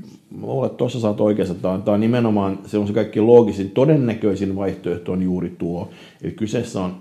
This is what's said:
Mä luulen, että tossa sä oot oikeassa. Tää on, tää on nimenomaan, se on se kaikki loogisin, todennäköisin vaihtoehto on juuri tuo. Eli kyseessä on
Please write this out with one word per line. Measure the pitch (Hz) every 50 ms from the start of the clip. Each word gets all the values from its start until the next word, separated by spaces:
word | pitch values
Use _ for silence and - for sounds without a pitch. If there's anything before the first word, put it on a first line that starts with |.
| - - - - _ -
Mä | 104 104 107
luulen, | 107 131 135 123
että | 110 -
tossa | - 127 120 131 120
sä | 113 107
oot | 104 -
oikeassa. | 107 104 107 107 90 92 87
Tää | 78 - 92
on, | 92 101
tää | 104 110 104
on | 104
nimenomaan, | 110 113 123 120 117 110 104 104 98 95 95 - -
se | - 107 104
on | 104
se | 101
kaikki | 110 110 104 - - 110
loogisin, | 107 117 120 120 113 101 95 98 98 98
todennäköisin | - - 139 156 156 147 123 117 101 113 110 104 92 95 101 98 95
vaihtoehto | 98 98 95 95 - - 87 85 85 - -
on | 92 92
juuri | 92 92 90 90 87 85 - -
tuo. | 92 85 87 85 98 - - - - - - -
Eli | - 92
kyseessä | - - 110 104 117 120 107 - - 101
on | 92 92 92 -